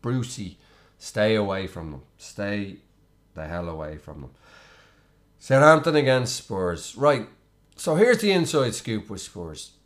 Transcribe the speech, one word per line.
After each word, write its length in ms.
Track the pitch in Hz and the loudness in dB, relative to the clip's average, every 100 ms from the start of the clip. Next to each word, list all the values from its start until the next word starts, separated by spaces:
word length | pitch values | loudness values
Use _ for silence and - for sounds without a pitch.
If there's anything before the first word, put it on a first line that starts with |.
Brucey, 580 | 120 127 117 - 92 - _ _ _ _ | -4 -4 -6 -10 -12 -14 _ _ _ _
stay 360 | - 107 107 110 | -10 -2 2 2
away 300 | 101 95 92 | 0 -4 -6
from 240 | 87 80 | -10 -12
them. 120 | 69 - _ | -14 -18 _
Stay 600 | - - 101 101 98 - _ _ _ _ _ | -20 -10 -6 -6 -8 -12 _ _ _ _ _
the 140 | - 78 | -14 -10
hell 200 | 87 85 | -8 -8
away 300 | 80 78 76 | -8 -10 -12
from 240 | - 73 | -16 -18
them. 100 | 65 _ _ - - - _ _ _ _ _ _ | -18 _ _ -20 -20 -20 _ _ _ _ _ _
Southampton 560 | - 135 151 156 160 151 | 2 6 8 8 6 2
against 400 | 131 131 120 - | 4 2 0 -6
Spurs. 600 | - 98 90 82 - - | -8 -4 -2 -4 -10 0
Right, 320 | 143 131 107 _ _ _ _ - | 2 2 -2 _ _ _ _ -8
so 200 | - 156 | -2 4
here's 240 | 233 247 | 4 4
the 120 | 208 | 4
inside 440 | 185 160 156 123 - | 2 2 0 0 -4
scoop 340 | - 110 - | -6 -6 -6
with 120 | 95 | -14
Spurs. 500 | - - 85 78 - _ | -14 -12 -12 -12 -18 _